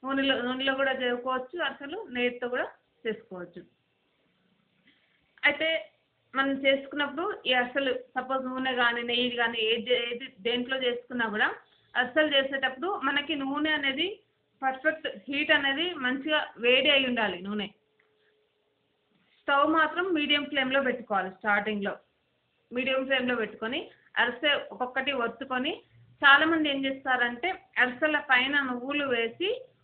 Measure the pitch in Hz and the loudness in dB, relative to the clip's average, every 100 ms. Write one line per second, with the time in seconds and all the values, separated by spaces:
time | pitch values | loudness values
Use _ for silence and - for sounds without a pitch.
0 | 254 277 269 247 240 254 269 269 277 262 | -2 0 2 0 -2 -2 -2 0 0 0
1 | 247 240 247 254 254 349 294 262 277 359 | -2 -2 -2 -4 -4 -6 -6 -6 -12 -12
2 | 381 247 247 247 247 247 359 - _ _ | -8 -2 -2 -2 -6 -4 -4 -8 _ _
3 | 226 214 - 185 175 185 - _ _ _ | -6 -6 -8 -14 -12 -16 -20 _ _ _
4 | _ _ _ _ _ _ _ _ _ _ | _ _ _ _ _ _ _ _ _ _
5 | _ _ _ _ 294 294 320 320 - _ | _ _ _ _ 0 2 0 0 -4 _
6 | _ _ _ 262 269 269 269 277 - 285 | _ _ _ -2 0 2 4 2 0 -4
7 | 285 277 370 392 240 254 247 285 269 247 | -4 -2 -4 -4 0 0 0 -2 -2 -2
8 | - - 247 262 254 254 262 247 240 233 | -6 -8 -4 -4 -4 -4 -4 2 2 0
9 | 240 240 247 240 233 233 220 233 220 247 | -2 0 0 0 -2 0 0 0 0 0
10 | 233 240 262 - 196 247 247 262 247 240 | 0 -8 -12 -8 -4 -2 -2 -2 -2 -4
11 | - 247 226 208 277 440 - _ _ - | -6 -4 -2 0 0 -2 -14 _ _ -2
12 | 247 311 311 277 269 269 269 262 339 403 | 0 2 4 4 2 0 -2 -2 -4 -2
13 | 269 285 285 311 269 285 311 302 277 269 | 0 -2 -2 -4 -2 -2 0 0 0 -2
14 | 349 427 _ _ _ _ 269 262 311 320 | -2 -4 _ _ _ _ -4 0 -2 -2
15 | 277 208 - 277 302 302 277 269 349 330 | -6 -10 -6 -4 4 4 4 0 -2 -2
16 | 254 262 302 302 - - 233 254 277 277 | -2 -2 0 0 -2 -2 4 4 6 4
17 | 262 240 214 180 190 208 196 - _ _ | 2 0 -2 -2 -6 -6 -6 -10 _ _
18 | _ _ _ _ _ _ _ _ _ _ | _ _ _ _ _ _ _ _ _ _
19 | _ _ _ _ - 277 302 320 311 320 | _ _ _ _ 2 4 6 4 2 2
20 | 381 330 294 294 285 285 262 269 254 233 | 0 0 2 2 2 -2 2 2 2 -2
21 | - 196 185 185 220 208 202 214 196 165 | -2 -2 -2 -4 0 2 2 -2 -4 -6
22 | _ _ _ _ _ _ _ 240 262 262 | _ _ _ _ _ _ _ -4 0 0
23 | 262 269 247 240 214 - 220 277 440 - | 0 0 0 0 -2 -4 -6 -6 -8 -16
24 | _ - 233 247 302 285 - 202 247 262 | _ 0 0 0 0 0 -2 -8 -6 -4
25 | 262 277 233 233 - 254 269 381 _ _ | -2 -2 -2 -4 -6 -4 -2 -6 _ _
26 | - _ 285 285 311 330 302 277 269 269 | -20 _ 8 8 8 2 2 0 -2 -4
27 | 262 254 240 240 349 381 _ - 247 247 | 0 2 2 0 -4 -4 _ 0 0 2
28 | 311 302 294 254 262 285 269 247 247 294 | 0 0 2 2 4 0 0 -4 -4 -2
29 | 285 240 226 233 370 494 - _ | 0 0 -2 -2 -4 -4 -8 _